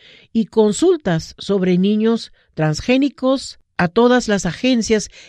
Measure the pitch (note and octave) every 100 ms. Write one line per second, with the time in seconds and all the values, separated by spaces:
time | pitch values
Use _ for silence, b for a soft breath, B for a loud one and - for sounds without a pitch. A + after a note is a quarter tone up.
0 | b b b A3+ G#3+ A3+ G#3+ - E4+ E4+
1 | G3 E3 - - - G3+ F#3 F3+ G3 G#3+
2 | A3 A3+ - _ _ - D#3 D3+ - C4
3 | C#4 - C4 - - - _ - F3 A#3
4 | A#3+ B3 A#3 G3+ F3+ - B3+ B3 G#3 G#3+
5 | - B